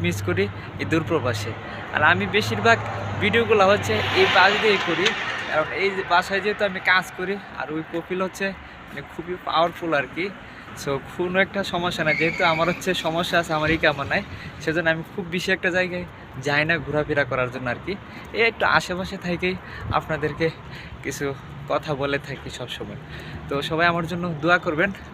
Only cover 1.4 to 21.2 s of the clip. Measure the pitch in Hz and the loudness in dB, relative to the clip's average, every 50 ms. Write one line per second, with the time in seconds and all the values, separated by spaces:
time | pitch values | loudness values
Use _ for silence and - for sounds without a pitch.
1.4 | - 117 110 - - - - - - - 135 139 151 160 175 185 202 185 185 208 | -4 -6 -6 -8 -10 -10 -10 -10 -8 -4 0 4 6 6 6 4 2 2 2 2
2.4 | 208 - 226 208 202 233 226 - - - - - - - - - 180 208 214 233 | 2 2 0 2 4 6 6 4 2 -2 -6 -6 -6 -6 -2 0 2 2 4 4
3.4 | 233 208 220 208 190 190 208 196 - - 220 208 196 - - 190 190 185 196 190 | 4 6 6 6 8 6 6 4 4 0 0 0 0 2 4 4 6 6 8 8
4.4 | 180 196 214 202 208 214 202 185 - 175 160 156 190 226 214 - - - - - | 8 8 6 4 4 4 4 4 2 0 0 2 2 2 0 0 -4 -6 -6 -6
5.4 | - - - 156 151 - 127 156 190 196 190 190 165 - 175 180 180 - 196 190 | -4 -2 0 0 0 0 0 0 0 0 0 -2 0 2 4 4 4 2 0 0
6.4 | 180 208 202 - 208 202 185 185 - 190 185 185 180 - - - 180 185 202 196 | 0 0 0 2 0 0 0 0 2 4 4 4 4 0 -4 -6 -4 -4 -4 -4
7.4 | 190 - - - 131 135 151 160 160 - 165 170 165 - 180 185 190 185 - - | -6 -10 -8 -8 -6 -4 -4 -4 -4 -4 -4 -4 -4 -2 -2 -2 -2 -4 -4 -4
8.4 | 196 196 185 - - - - - - - - 143 135 - - - 160 175 180 180 | -4 -4 -4 -8 -12 -16 -18 -18 -16 -14 -12 -12 -12 -10 -10 -10 -8 -8 -8 -6
9.4 | - - 139 160 170 175 170 - 175 165 156 143 131 117 - 156 180 202 - - | -4 0 2 4 2 2 0 -2 -2 0 2 2 0 0 -4 -6 -6 -6 -8 -10
10.4 | - - - - - - - - - 147 139 135 135 - - - 180 180 180 190 | -14 -16 -16 -16 -16 -14 -14 -8 -4 -2 -2 -4 -4 -6 -4 -4 -2 2 2 2
11.4 | 196 185 - 202 190 - 190 175 175 175 - - 160 156 147 156 156 165 165 - | 2 2 0 -2 -4 -2 -2 -2 -2 -2 -2 0 2 2 2 4 2 0 2 4
12.4 | 185 165 160 160 165 175 170 - - 185 180 - - 160 160 170 180 - 190 170 | 4 4 4 4 2 2 2 0 -2 -2 -2 0 0 0 0 0 0 2 2 2
13.4 | 170 - 160 151 151 156 160 156 160 151 143 139 135 135 147 196 202 - - - | 2 2 0 2 2 2 2 4 4 4 4 2 0 -2 -2 -2 -2 -4 -10 -12
14.4 | - - - - - 160 156 175 165 160 160 165 160 - - 208 180 165 165 185 | -12 -12 -14 -6 -4 -2 0 2 2 2 2 2 -2 -8 -8 -8 -6 -4 -4 -2
15.4 | - 196 190 180 196 185 170 185 185 180 180 180 175 - - - - - - 131 | 0 0 0 0 2 2 2 2 0 0 -2 -6 -8 -8 -12 -14 -16 -14 -12 -6
16.4 | 127 143 143 147 151 160 170 160 135 139 143 151 147 147 151 143 139 127 135 127 | -2 2 2 4 4 4 2 0 0 0 0 0 0 2 2 2 2 2 2 0
17.4 | 127 123 120 123 127 123 117 - - 165 202 - - - - - - - - 202 | 0 0 -2 -4 -4 -4 -4 -4 -4 -6 -8 -8 -10 -12 -14 -14 -12 -6 0 2
18.4 | 233 226 220 - 196 - 147 160 - - 180 180 190 175 190 185 - 180 175 165 | 2 2 2 2 4 4 4 4 4 2 -2 -4 -4 -6 -6 -6 -4 -4 -2 0
19.4 | 185 180 185 185 - - - - - - - 151 - - 160 143 147 151 147 139 | 0 -2 -2 -4 -8 -12 -12 -10 -4 -2 -2 -2 0 -2 -2 -2 -2 -2 -2 0
20.4 | 165 160 - - - - - - - - - - - 135 135 - | -2 -2 -2 -4 -12 -14 -14 -14 -14 -14 -14 -10 -8 -8 -6 -4